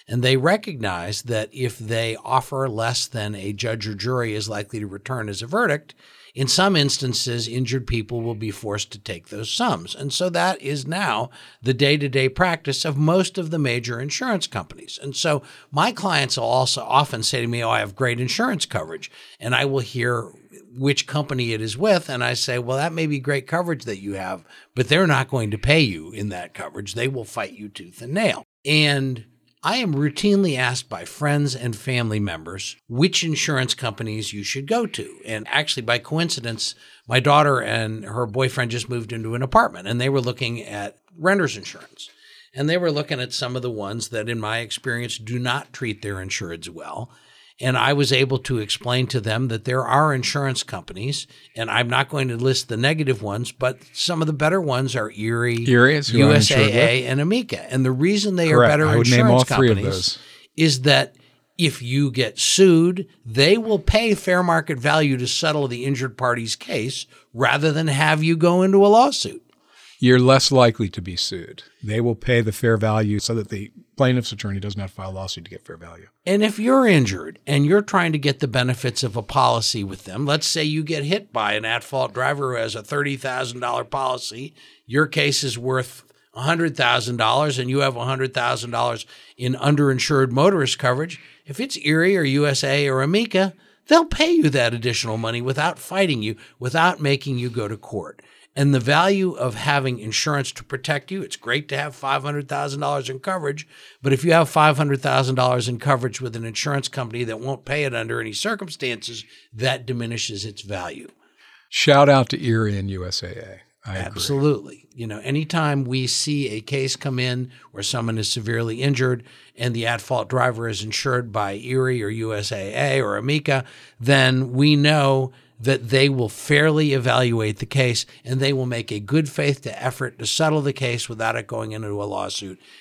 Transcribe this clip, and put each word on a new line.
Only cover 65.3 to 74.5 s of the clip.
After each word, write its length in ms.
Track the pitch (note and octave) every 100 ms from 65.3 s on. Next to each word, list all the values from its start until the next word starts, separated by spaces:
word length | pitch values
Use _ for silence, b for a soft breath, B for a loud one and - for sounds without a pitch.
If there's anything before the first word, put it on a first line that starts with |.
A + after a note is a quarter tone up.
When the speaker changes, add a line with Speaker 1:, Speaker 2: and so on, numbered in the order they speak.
| - D#3+ D3+ C3+
Speaker 1:
the 180 | A#2+ C3
injured 320 | C3 C3 -
party's 380 | B2+ A#2+ A2+ -
case 500 | - B2 A#2 - - b b A#2
rather 360 | B2 C#3+ D#3
than 160 | D3 D#3+
have 360 | C3+ D#3 D#3
you 120 | D#3+ E3
go 280 | F3 F3
into 200 | F#3+ G3
a 40 | G3+
lawsuit. 520 | A3 C#4 - - - _ _ b b b b
Speaker 2:
You're 200 | B2 B2+
less 320 | B2+ C3 -
likely 380 | C3+ A#2+ - G2+
to 120 | -
be 140 | F2+ F2
sued. 480 | - F#2 E2 - - _
They 200 | G#2+ A2
will 140 | A#2+ A2+
pay 260 | - A#2+
the 100 | A2
fair 240 | G2+ A#2+ A2
value 440 | A2 A2 G#2+ G#2
so 140 | - A#2
that 120 | G2+
the 240 | G2+ G2+ - - -
plaintiff's 380 | C3 B2 A#2+
attorney 260 | G#2+ G#2